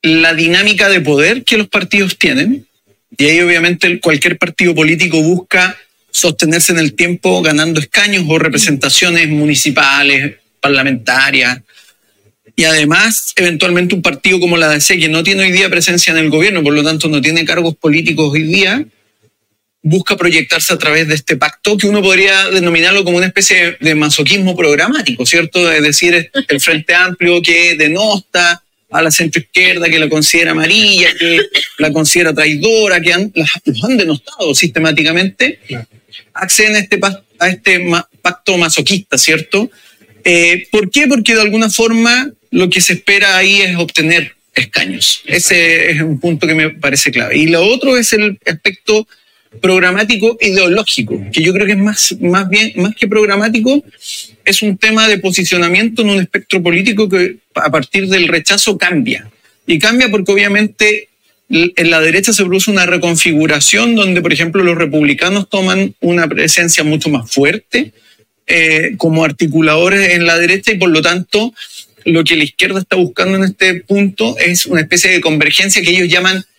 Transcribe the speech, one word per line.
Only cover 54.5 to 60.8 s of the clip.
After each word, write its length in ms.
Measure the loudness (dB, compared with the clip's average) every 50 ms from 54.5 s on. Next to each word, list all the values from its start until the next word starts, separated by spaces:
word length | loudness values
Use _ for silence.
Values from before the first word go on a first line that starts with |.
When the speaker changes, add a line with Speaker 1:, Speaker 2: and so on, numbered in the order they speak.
| -2 0
Speaker 1:
un 160 | 0 -2 -2 0
tema 300 | 0 0 0 2 2 2
de 120 | 0 0
posicionamiento 840 | -2 -2 -2 -2 -2 -2 0 0 0 0 0 0 0 -2 -2 0
en 80 | 0 0
un 100 | 0 0
espectro 420 | -2 -2 -4 -8 -6 _ -4 -2
político 460 | 0 0 0 0 0 0 0 0 0 0
que 300 | 2 0 0 -2 -4 -10 _ _ _
a 180 | -4 -4 -2
partir 360 | -2 -2 -4 -2 -4 -4 -2 0
del 200 | 0 0 0 0
rechazo 500 | -2 -2 -2 -2 -2 0 0 0 -2 -2
cambia. 500 | -2 -2 0 0 -2 -2 -4 -8 -10 -18 _ _ _ _ _ _ _ -2
Y 100 | -2 0
cambia 320 | 2 0 2 2 0 2
porque 220 | 0 -2 0 0
obviamente 800 | 2 2 2 2 2 0 0 0 -2 0